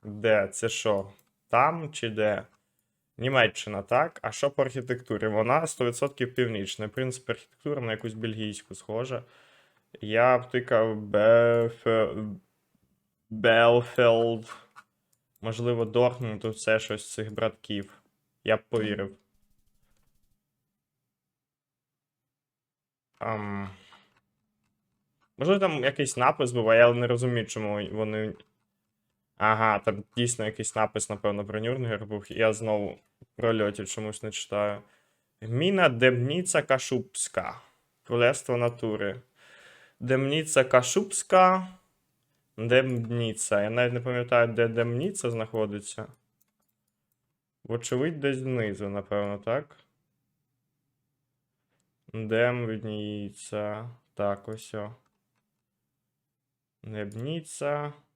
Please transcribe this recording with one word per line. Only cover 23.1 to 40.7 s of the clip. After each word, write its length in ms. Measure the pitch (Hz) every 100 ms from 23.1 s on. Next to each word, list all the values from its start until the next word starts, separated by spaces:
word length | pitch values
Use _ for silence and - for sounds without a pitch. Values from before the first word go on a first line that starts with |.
| _
Ам. 520 | 113 110 104 101 98 95 _ - _ _ _ _ _ _ _ _ _ _ _ _ _ -
Можливо, 220 | 143 196
там 240 | 190 151
якийсь 320 | 127 135 135 -
напис 360 | 127 123 131
був, 160 | 120 110
а 60 |
я 180 | 113 120
не 140 | 120 120
розумію, 400 | 120 127 120 107
чому 420 | - 107 104 101
вони. 420 | 107 107 107 110 - - _ _ _ _ _ _ _ _ _
Ага, 420 | 107 110 113 101
там 260 | - 101 101 -
дійсно 280 | 120 -
якийсь 320 | 107 110 110 -
напис, 340 | 107 110 -
напевно, 340 | 104 107 101
про 160 | 101 107
Нюрнберг 460 | 113 127 120 107 107
був. 260 | 104 98
Я 200 | - 113
знову 460 | 107 113 107 101 - _ _
в 60 | - -
прольоті 480 | 120 110 104 101
чомусь 380 | 98 - 107 104
не 80 | 110
читаю. 520 | 104 - 101 104 101 104 _ _ _ _ _
Гміна 480 | 110 120 170 196 170
Демніца 720 | 120 127 127 123 165 185 160
Кашубська. 1000 | 147 131 - 127 127 - - - 85 - - _ _ _
Королевство 520 | _ 120 120 131 - 123
натури. 640 | 120 120 117 107 101 107 - _ - - - - _ _
Демніца 600 | 120 131 135 151 156 -
Кашубська. 1040 | 127